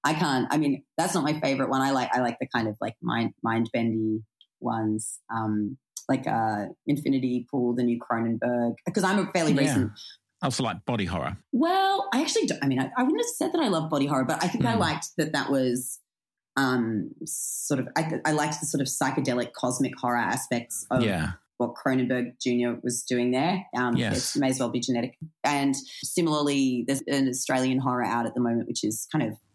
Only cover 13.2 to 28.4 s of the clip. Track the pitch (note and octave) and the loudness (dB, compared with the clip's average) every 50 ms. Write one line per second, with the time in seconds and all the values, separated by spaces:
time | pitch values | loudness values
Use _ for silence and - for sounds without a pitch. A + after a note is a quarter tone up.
13.2 | A#4+ A#4 - - - - - E4+ D4+ A3 F3+ D#3+ D#3+ D#3 D#3+ C#3+ C#3 C#3+ D3 C3 | 0 -2 -2 -2 -2 0 0 0 2 2 2 0 0 0 0 0 2 2 2 0
14.2 | C3 A#2+ D#3 - E3+ F3+ - A3+ - A#3 A3+ - - D#3+ D3+ D#3 - - - - | 2 0 0 0 0 -2 0 2 0 2 2 2 2 0 0 -2 -6 -6 -2 -2
15.2 | D#3 - - C#3+ - - C#3 C3+ C3 B2+ B2 B2 - - - - _ _ _ _ | -2 0 0 -2 0 2 2 2 2 2 0 0 -2 -6 -8 -10 _ _ _ _
16.2 | _ _ _ _ _ _ _ C3+ C#3 B2+ B2+ B2 A2+ A2+ A2 G2+ F2+ - - - | _ _ _ _ _ _ _ 0 2 2 2 2 0 0 0 -2 -2 -4 -8 -12
17.2 | - - - - - - - - - - - - C3+ - - E3 D#3+ D#3+ D#3+ - | -8 -6 -6 -6 -4 -4 -4 -6 -2 -2 -2 -2 -2 -2 -2 -2 -2 -2 -4 -2
18.2 | - D#3 D3+ D3+ D3 D#3 D#3+ - - - - C#3 C#3 C3 - - C#3+ C3 C3+ - | 0 0 2 2 0 0 -2 -4 -4 -2 -2 -2 -2 -2 -2 -2 -2 0 0 0
19.2 | - C3+ A#2+ B2 A#2 A#2+ - - - B2 B2 - C3+ B2+ B2+ - - B2 A#2+ A#2+ | 0 0 0 0 -2 -4 -6 -4 -2 -2 0 0 0 -2 -2 -2 -2 0 2 2
20.2 | A#2 - A#2 C3+ - - B2 A#2+ A#2+ - - - - - C3 B2+ A#2 G#2 F#2+ E2+ | 2 0 0 -2 -2 -2 -4 -4 -4 -6 -8 -10 -4 0 0 2 2 2 2 0
21.2 | D#2 F2 F2+ - _ _ _ _ - - - - - C3+ C3 C3 B2 - B2+ B2 | -2 -2 -4 -8 _ _ _ _ -4 -4 -4 -4 -2 0 2 2 2 2 0 0
22.2 | B2 B2 - _ - B2+ B2 A#2+ A#2+ A#2+ A2+ - - B2 A#2+ - - - B2+ A#2+ | 0 -4 -6 _ -2 0 2 2 2 0 0 -2 -4 -4 -4 -4 -2 -2 0 2
23.2 | A#2+ B2 B2 B2+ D3 F3 F#3+ F#3+ G3 - - B2 B2+ A#2+ A#2 A#2+ A#2+ G#2+ - - | 2 2 2 2 2 2 0 0 -4 -4 -2 0 0 2 2 2 2 2 0 -2
24.2 | - - - C#3+ C#3 C3 C3 C3 B2+ A#2 - B2+ - - B2 A#2+ A#2 B2 - _ | -2 -2 0 0 0 2 2 0 -2 -2 -2 -2 -2 0 0 0 -2 -4 -6 _
25.2 | - - _ _ - D3 D3 C#3+ C#3+ C#3 C3+ C3+ - - - - - - - F3+ | -16 -16 _ _ -2 0 0 2 2 2 0 0 -4 -12 -14 -10 -8 -2 0 2
26.2 | E3 D#3+ D#3 D3+ D3 C#3+ C#3+ C#3 C3+ C3 B2+ A#2+ A#2 B2 C#3 C3+ - - C#3 C#3 | 2 2 2 2 2 2 2 4 2 2 2 0 0 -2 -2 -2 0 0 0 2
27.2 | C3+ C3 B2 - - - C3 C3 C3 C3 B2+ C3 B2+ B2+ B2 B2 A#2+ F#2+ A2+ A#2+ | 2 2 0 -2 -2 0 0 2 2 2 2 2 0 0 0 0 0 0 0 0
28.2 | A#2 A2+ - B2+ | -2 -2 0 0